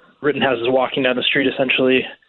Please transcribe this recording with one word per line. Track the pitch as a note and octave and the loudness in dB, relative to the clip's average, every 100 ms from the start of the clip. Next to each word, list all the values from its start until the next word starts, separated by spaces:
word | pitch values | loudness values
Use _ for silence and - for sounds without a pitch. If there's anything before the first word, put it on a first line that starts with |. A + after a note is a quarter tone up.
| _ - | _ -6
Rittenhouse | D3 C3+ C3+ A#2+ | -2 0 0 0
is | A#2 | 0
walking | C3 B2+ - | 0 0 0
down | B2+ B2 | -2 0
the | |
street, | A#2+ D3 C3+ | -2 0 0
essentially | A#2 B2+ - C3 C3 - - | 0 -2 2 2 2 0 -14